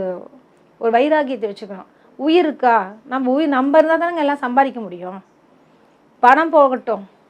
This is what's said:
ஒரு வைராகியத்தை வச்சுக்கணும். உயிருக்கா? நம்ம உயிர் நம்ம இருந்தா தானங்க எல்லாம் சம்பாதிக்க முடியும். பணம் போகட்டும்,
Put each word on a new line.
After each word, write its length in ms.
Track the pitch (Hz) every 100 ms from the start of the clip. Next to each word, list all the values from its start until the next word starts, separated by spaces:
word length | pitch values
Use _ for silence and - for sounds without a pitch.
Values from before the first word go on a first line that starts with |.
| 185 180 - - _ _ _ -
ஒரு 140 | 226 233
வைராகியத்தை 500 | 294 311 269 247 208
வச்சுக்கணும். 400 | 202 196 190 - _ _ - 277
உயிருக்கா? 480 | 339 320 240 247 226 190 220 277
நம்ம 180 | 254 254
உயிர் 240 | 269 320 262
நம்ம 200 | 269 311
இருந்தா 200 | 311 330
தானங்க 220 | 339 339
எல்லாம் 200 | 285 285 247
சம்பாதிக்க 340 | 247 269 240
முடியும். 400 | 202 175 180 190 - _ _ _ _ _ _ _ _ _
பணம் 300 | 247 277 330
போகட்டும், 560 | 311 269 247 - 202 196 _